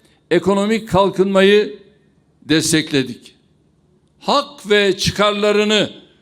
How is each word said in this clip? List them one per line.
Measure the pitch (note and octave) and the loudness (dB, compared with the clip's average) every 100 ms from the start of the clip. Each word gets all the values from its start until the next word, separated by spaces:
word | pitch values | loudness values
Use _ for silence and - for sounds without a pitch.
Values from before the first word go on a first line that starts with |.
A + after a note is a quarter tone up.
| _ _ - | _ _ -4
ekonomik | E3+ F#3 G3 G3+ A3+ A3 | -2 0 0 0 -2 0
kalkınmayı | F3+ G3 F3+ G3 G3 G3 G#3 G3+ - _ _ _ _ _ _ | 0 0 0 0 2 4 4 0 -6 _ _ _ _ _ _
destekledik. | C#3 D#3 D3+ D#3+ - C#3+ B2+ A#2 - _ _ _ _ _ _ _ _ _ | -2 -2 0 -2 -2 -4 -4 -10 -20 _ _ _ _ _ _ _ _ _
Hak | - C4 - - G3 | -2 -2 -4 -8 -2
ve | G#3 G3+ F#3+ | 2 2 -2
çıkarlarını | E3 - G#3 G#3 G#3 G#3 G#3+ G#3+ E3+ - - _ | -4 0 0 0 0 0 0 0 -2 -8 -20 _